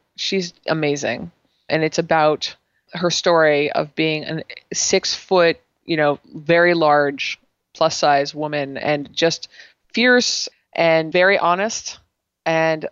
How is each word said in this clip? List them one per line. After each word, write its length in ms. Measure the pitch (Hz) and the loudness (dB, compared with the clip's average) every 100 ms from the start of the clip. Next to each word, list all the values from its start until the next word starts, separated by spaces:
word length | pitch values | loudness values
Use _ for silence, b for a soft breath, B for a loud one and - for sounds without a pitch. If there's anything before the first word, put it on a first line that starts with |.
| _ - | _ -10
she's 380 | - 196 175 - - | -6 -4 -6 -8 -6
amazing. 600 | 160 151 143 113 123 175 _ _ _ - | -2 -2 -2 -4 -6 -10 _ _ _ -6
And 160 | 160 | -2
it's 160 | 156 - | -2 -2
about 560 | 165 160 151 147 - - _ _ _ | 0 2 2 0 -4 -12 _ _ _
her 180 | 170 175 | -4 -4
story 580 | - 190 165 156 147 147 | -2 0 4 4 2 0
of 200 | - 151 - | -4 -6 -4
being 280 | 160 156 | -4 -4
a 200 | - 160 - - - | -6 -10 -10 -16 -12
six-foot, 840 | 180 - 190 - - - 185 170 160 _ _ | -6 -2 0 -2 -8 -2 2 2 0 _ _
you 140 | - 160 | -6 0
know, 220 | 147 143 _ | 0 -2 _
very 400 | 165 147 170 175 | -6 0 4 4
large 640 | 170 151 147 143 139 - - _ _ _ | 4 4 4 2 -2 -8 -10 _ _ _
plus 240 | - 160 - | -2 0 2
size 380 | 147 143 143 147 | 2 2 0 -6
woman 420 | 151 147 139 135 | -6 -6 -6 -6
and 340 | - 147 139 - | -4 -4 -4 -2
just 340 | 165 - - B B B _ 226 | -2 -2 -10 B B B _ 0
fierce 520 | 247 247 240 - - - _ | 4 4 2 -2 -8 -12 _
and 380 | - 165 160 160 | 0 2 2 2
very 280 | 180 185 202 | 2 4 4
honest. 580 | 170 180 220 - - - _ _ _ _ 165 | 2 0 -2 -6 -12 -16 _ _ _ _ -2
And, 420 | 160 160 156 156 | 0 0 -2 -4